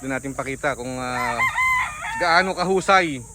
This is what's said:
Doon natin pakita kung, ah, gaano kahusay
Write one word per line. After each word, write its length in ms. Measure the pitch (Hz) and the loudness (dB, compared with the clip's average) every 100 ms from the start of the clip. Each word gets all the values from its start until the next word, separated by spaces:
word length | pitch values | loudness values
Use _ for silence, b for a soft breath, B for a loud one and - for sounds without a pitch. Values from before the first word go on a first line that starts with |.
| 131 | -4
Doon 80 | |
natin 240 | 131 135 135 | -4 -4 -6
pakita 400 | 135 135 147 117 | -6 -2 -2 -2
kung, 240 | 123 127 | -6 -6
ah, 320 | 127 123 123 117 1047 1077 1017 1017 1077 1077 698 906 | -4 -2 -2 0 0 2 2 2 -2 -6 -8 -2
gaano 320 | 175 170 190 | 4 4 4
kahusay 720 | 170 180 190 185 190 170 135 113 | 0 0 2 6 4 4 -4 -10